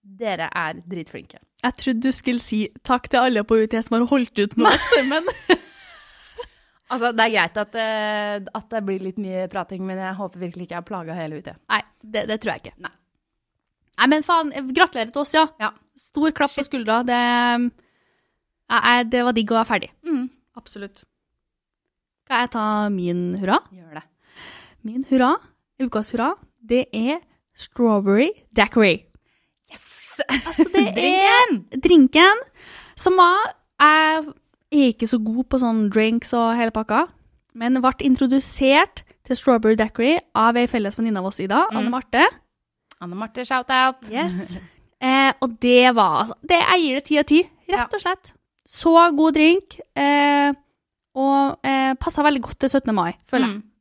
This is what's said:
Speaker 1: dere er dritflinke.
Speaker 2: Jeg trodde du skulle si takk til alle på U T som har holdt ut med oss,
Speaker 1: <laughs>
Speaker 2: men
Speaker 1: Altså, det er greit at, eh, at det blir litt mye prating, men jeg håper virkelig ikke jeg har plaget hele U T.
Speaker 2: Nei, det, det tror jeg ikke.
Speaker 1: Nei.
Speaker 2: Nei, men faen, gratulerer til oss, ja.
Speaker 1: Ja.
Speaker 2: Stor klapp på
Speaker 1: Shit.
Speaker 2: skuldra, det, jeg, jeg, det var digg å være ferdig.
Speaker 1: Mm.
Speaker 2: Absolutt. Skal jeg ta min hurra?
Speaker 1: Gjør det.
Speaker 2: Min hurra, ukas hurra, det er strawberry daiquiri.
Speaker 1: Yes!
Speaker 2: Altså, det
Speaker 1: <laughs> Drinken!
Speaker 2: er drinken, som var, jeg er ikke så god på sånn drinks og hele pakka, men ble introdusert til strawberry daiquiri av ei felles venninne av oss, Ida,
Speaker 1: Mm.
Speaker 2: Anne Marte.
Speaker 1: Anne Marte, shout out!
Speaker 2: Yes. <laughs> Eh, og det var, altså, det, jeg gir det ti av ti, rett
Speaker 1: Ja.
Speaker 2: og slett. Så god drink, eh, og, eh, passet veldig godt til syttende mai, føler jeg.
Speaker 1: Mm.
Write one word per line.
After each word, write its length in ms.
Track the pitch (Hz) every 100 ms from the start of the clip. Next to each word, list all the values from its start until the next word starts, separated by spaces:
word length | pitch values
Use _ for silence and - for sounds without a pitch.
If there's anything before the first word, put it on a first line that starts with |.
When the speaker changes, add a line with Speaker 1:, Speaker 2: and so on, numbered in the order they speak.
| 196
Speaker 1:
dere 420 | 196 226 180 165
er 300 | - 160 170
dritflinke. 560 | 175 185 160 127 - - _ _
Speaker 2:
Jeg 180 | 247 -
trodde 240 | - 226
du 100 | 262
skulle 300 | 254 - 247
si 220 | - 214 214 -
takk 260 | - 247 -
til 140 | 254
alle 220 | 254 226 208
på 140 | 226
U 60 | 220
T 100 | 226
som 180 | 226 226
har 80 | 240
holdt 320 | 277 240 -
ut 160 | 208 -
med 140 | 427
oss, 160 | - - 466
Speaker 1:
<laughs> 100 | 262
Speaker 2:
men 180 | 311 349 480 - 339 - - - - - - - - - _ _ _ _
Speaker 1:
Altså, 240 | 254 240
det 100 | 226
er 80 | 226
greit 240 | 214 170 208
at, 200 | 208 226
eh, 640 | 220 220 214 214 208 208 190
at 180 | 226 -
det 120 | 226
blir 180 | 196 190
litt 160 | 185 185
mye 280 | 196 185 185
prating, 320 | 196 180 190
men 160 | 190 190
jeg 160 | 190
håper 300 | 190 196 185
virkelig 240 | 180 175 175
ikke 80 | 175
jeg 60 |
har 60 | 170
plaget 260 | 196 160 170
hele 220 | 156 156
U 60 | -
T. 80 | - _
Speaker 2:
Nei, 100 | 220 - _
det, 260 | 214 214 220
det 80 | 214
tror 120 | 214
jeg 120 | 165
ikke. 100 | - _
Speaker 1:
Nei. 120 | 180 _ _ _ _ _ _ _ _ _ _ -
Speaker 2:
Nei, 100 | 240
men 160 | 302 302
faen, 220 | 339 302 262 262
gratulerer 480 | 262 339 262 226
til 80 | 285
oss, 100 | 285
ja. 140 | 311 320 _
Speaker 1:
Ja. 140 | 214 - _
Speaker 2:
Stor 400 | _ - - 311
klapp 180 | 302 285
på 60 | -
Speaker 1:
Shit. 100 | 277
Speaker 2:
skuldra, 300 | 262 214 226
det, 160 | 247 240
jeg, 1600 | 240 240 240 240 240 _ _ _ _ _ _ _ _ _ _ 233
jeg, 220 | 226 247 233
det 140 | 247
var 140 | 247 226
digg 160 | 214
å 20 | 226
være 140 | 220
ferdig. 200 | 208 - _
Speaker 1:
Mm. 260 | 330 285 247 _ _ -
Speaker 2:
Absolutt. 500 | 220 202 202 196 _ _ _ _ _ _ _ _ _ _ _ _ _
Skal 140 | 247
jeg 80 | 247
ta 140 | 233 214 208 208
min 360 | 196 175 175 175 185
hurra? 260 | 185 254 -
Speaker 1:
Gjør 280 | 185 165 151
det. 80 | - _ _ - - - - _
Speaker 2:
Min 240 | 214 240 269
hurra, 240 | 262 254 370 _ _ _ _
ukas 320 | 262 226 214
hurra, 220 | 226 240 381 _ _
det 320 | 220 240 247
er 320 | 214 233 320 _ _ _ _
strawberry 760 | - - 240 208 196 202 302 427 _
daiquiri. 500 | - 208 - 208 160 _ _ _ _ _ _ _
Speaker 1:
Yes! 500 | - - - - - -
Speaker 2:
Altså, 420 | 262 320 330 349
det 220 | 392 262
Speaker 1:
<laughs> 80 | 185
Drinken! 640 | 359 370 392 480 494 247 -
Speaker 2:
er 120 | 262
drinken, 640 | 339 349 262 311 370 427 523 _ - - -
som 220 | - 370 370
var, 380 | 349 370 440 - _ _
jeg 500 | 294 311 311 320 302 - _ _ _
er 220 | 294 262
ikke 100 | 226
så 140 | 226 247
god 240 | 220 226 254
på 100 | 262
sånn 220 | 247 226 208
drinks 400 | 214 220 233 -
og 220 | 240 226
hele 180 | 233 226
pakka, 300 | 220 220 214 349 _ _ _ _ 233
men 200 | 233 262
ble 140 | 254 254
introdusert 1040 | 285 254 269 269 - - 269 277 381 - _ _
til 180 | _ 247
strawberry 400 | - 233 220 220
daiquiri 380 | 220 - 240 339 _
av 260 | - 220 240
ei 80 | 240
felles 280 | 240 202 214
venninne 240 | 226 202
av 80 | 185
oss, 140 | -
Ida, 220 | 190 226 381
Speaker 1:
Mm. 140 | 220
Speaker 2:
Anne 100 | 247
Marte. 320 | 247 - 240 359 - _ _ _ _ _ -
Speaker 1:
Anne 180 | 180 180
Marte, 240 | 220 240
shout 260 | 247 262 254
out! 380 | 262 262 262 214
Speaker 2:
Yes. 480 | 226 311 180 - 180
<laughs> 100 | - _ _ _
Eh, 300 | 262 262 269 262
og 180 | 262 226
det 380 | 247 247 254 233
var, 240 | 190 151
altså, 160 | 226 -
det, 180 | - 349
jeg 220 | - 370
gir 100 | 311
det 80 | 262
ti 120 | - 294
av 60 | 294
ti, 120 | 302 370 _
rett 100 | -
Speaker 1:
Ja. 120 | 359 240
Speaker 2:
og 140 | 415
slett. 240 | 349 381 - _ _ _ _
Så 220 | - 330 330 339 285
god 180 | 311
drink, 460 | 302 311 359 - - - -
eh, 560 | 285 285 285 285 285 277 _ _ _ _ _ 262
og, 400 | 269 277 277 -
eh, 320 | 269 269 262 262
passet 240 | - -
veldig 200 | 294 277 233
godt 140 | -
til 80 | 269
syttende 240 | 277 269
mai, 220 | 214 170 -
føler 240 | _ 254 247
jeg. 80 | 208
Speaker 1:
Mm. 80 | - _